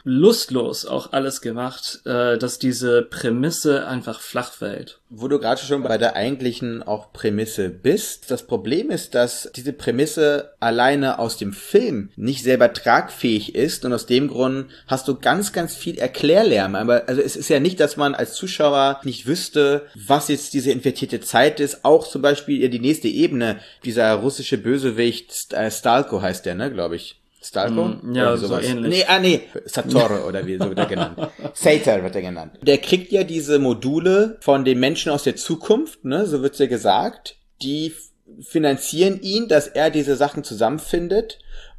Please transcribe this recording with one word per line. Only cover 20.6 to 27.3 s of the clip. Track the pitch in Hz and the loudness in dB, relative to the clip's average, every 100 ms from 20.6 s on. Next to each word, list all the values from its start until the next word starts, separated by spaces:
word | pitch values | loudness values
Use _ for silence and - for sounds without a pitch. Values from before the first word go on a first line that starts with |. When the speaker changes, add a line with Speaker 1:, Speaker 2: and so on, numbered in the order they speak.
| 131 | 0
Speaker 2:
invertierte | 135 135 - 139 120 | 0 -2 -2 -4 -6
Zeit | - 120 147 147 | 0 4 4 2
ist. | 143 - | -4 0
Auch | 131 156 - | 4 4 4
zum | 139 | 0
Beispiel | 143 143 - 135 | 0 0 -2 0
ja | 123 | 0
die | 120 | 0
nächste | 127 151 117 | 0 0 0
Ebene, | 127 170 131 113 104 - - | 0 0 0 -2 -4 -10 -12
dieser | 123 113 110 | -4 2 2
russische | 104 127 135 131 117 | 2 0 -4 -2 -2
Bösewicht, | 104 139 135 110 120 117 - | 0 0 0 0 0 -2 -8
St-, | - - | -12 -6
äh, | - 110 | -4 -4
Stalko | - 123 123 - 101 | -2 2 2 2 -2
heißt | 95 92 92 | -2 -4 -6
der, | 87 | -6
ne, | 135 | -6
glaub | 104 85 | -4 -6
ich. | 85 - - _ | -6 -10 -20 _